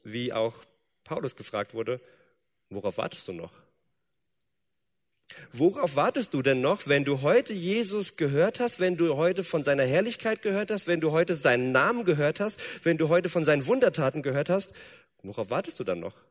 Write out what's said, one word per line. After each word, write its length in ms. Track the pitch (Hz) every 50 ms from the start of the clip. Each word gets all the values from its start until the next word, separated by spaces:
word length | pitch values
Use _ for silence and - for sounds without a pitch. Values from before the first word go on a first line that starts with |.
| _
wie 280 | 107 107 117 120 123
auch 220 | - 113 110 117 113 - - _ _ _ _ _ _ _ _
Paulus 300 | - 156 - - 131 -
gefragt 360 | - 107 - - 104 101 -
wurde, 280 | - 110 113 113 127 127 - - _ _ _ _ _ _ _ _ _ _ _ _
„Worauf 300 | 95 101 101 101 95 -
wartest 300 | - - - - - -
du 40 |
noch?“ 200 | 92 82 85 82 _ - _ _ _ _ _ _ _ _ _ _ _ _ _ _ _ _ _ _ _ _ _ _ _ _ _ _ _ _ _ _ _ _ _ _ - - 143 -
Worauf 420 | - 120 147 180 196 285 277 175 139
wartest 400 | 139 151 226 - 285 226 - -
du 80 | 139
denn 180 | 123 139 135 127
noch, 280 | 127 143 190 - - 147
wenn 160 | 143 143 143
du 180 | 143 143 131
heute 300 | 135 147 190 247 269 -
Jesus 640 | 226 190 170 180 202 226 233 185 196 208 196 - -
gehört 420 | - 160 139 139 147 170 208 220 -
hast, 220 | 247 240 - -
wenn 160 | 185 185 180
du 200 | 165 170 165 151
heute 280 | 139 160 180 190 190 185
von 180 | - - 160
seiner 220 | 139 143 143 139 135
Herrlichkeit 580 | 127 135 170 208 233 226 - - 226 220 -
gehört 300 | - 214 190 196 214 -
hast, 160 | 214 196 - -
wenn 120 | 175 165
du 120 | 160 156
heute 240 | 151 160 180 175 180
seinen 340 | 147 135 147 123 120 127 131
Namen 340 | 127 127 143 196 240 240 233
gehört 360 | 175 156 147 147 147 156 -
hast, 200 | 202 220 - - - - - - -
wenn 140 | 165 170 160
du 100 | 160 147
heute 200 | 165 180 175 175
von 160 | - 175 156
seinen 220 | 143 151 143 131
Wundertaten 560 | 143 233 269 247 202 - - 147 131 - 156
gehört 280 | 135 139 131 143 147 -
hast? 220 | 175 196 196 - - - - - - - _ _ _ _
Worauf 280 | - - 101 - - 92
wartest 280 | 117 156 - - 311 -
du 60 | -
dann 160 | - 90 85
noch? 160 | 85 85 - - _ _